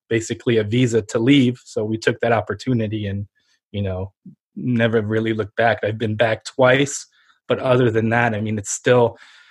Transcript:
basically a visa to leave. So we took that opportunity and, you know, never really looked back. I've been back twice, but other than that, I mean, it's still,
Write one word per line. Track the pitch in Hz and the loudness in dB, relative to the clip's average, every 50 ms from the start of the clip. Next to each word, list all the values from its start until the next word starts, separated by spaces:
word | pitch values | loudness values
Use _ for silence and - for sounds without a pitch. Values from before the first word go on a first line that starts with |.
| _ - | _ -4
basically | 113 113 110 - 117 110 - 131 117 110 | -2 -2 -2 -4 -8 -6 -2 0 2 2
a | 107 | 2
visa | 104 110 123 131 117 113 113 101 | 0 0 0 2 2 2 0 -2
to | - - 120 | 0 -4 0
leave. | 113 127 143 143 127 123 123 - _ | 2 4 4 4 4 2 0 -4 _
So | - - 120 107 | -10 -6 -6 -4
we | 107 113 110 | -4 -4 -2
took | - 135 117 - | 0 -2 -2 0
that | - 117 | 0 0
opportunity | 117 107 104 - 107 101 - 131 131 117 110 104 110 107 104 98 | 0 0 0 -4 -6 -8 -4 -2 -2 -2 -2 -2 -4 -6 -6 -6
and, | 98 98 101 - _ _ _ _ _ _ _ _ | -6 -6 -8 -10 _ _ _ _ _ _ _ _
you | - 101 | -8 -6
know, | 101 95 92 90 95 101 _ _ - - - _ _ _ - | -4 -4 -4 -6 -8 -10 _ _ -20 -20 -20 _ _ _ -14
never | - - 127 123 113 117 117 110 117 | -8 -4 -2 0 0 0 2 0 0
really | 104 104 110 110 113 113 113 | 0 0 -2 -2 -2 -2 -2
looked | 107 107 101 - | -4 -4 -6 -2
back. | - 113 117 107 - - | 0 0 0 0 0 -2
I've | 107 110 110 | -4 -4 -2
been | 120 107 107 | -4 -4 0
back | 107 120 110 113 - - | 0 0 0 -2 -4 -8
twice, | - - - 127 127 127 135 143 139 - - - _ _ _ _ _ _ _ _ - | -10 -2 2 4 4 4 4 2 -2 -4 -10 -14 _ _ _ _ _ _ _ _ -4
but | 127 - | -4 -2
other | - 131 123 127 127 117 | 0 2 2 4 4 2
than | 107 113 110 113 | 2 2 0 0
that, | 117 120 120 117 110 | 0 2 0 0 0
I | 104 | -2
mean, | 107 107 110 104 | -4 -4 -4 -6
it's | 101 - | -6 -8
still, | - - - 131 123 123 120 117 - - - - - - _ _ | -8 -4 2 4 4 4 4 2 0 -6 -20 -20 -20 -20 _ _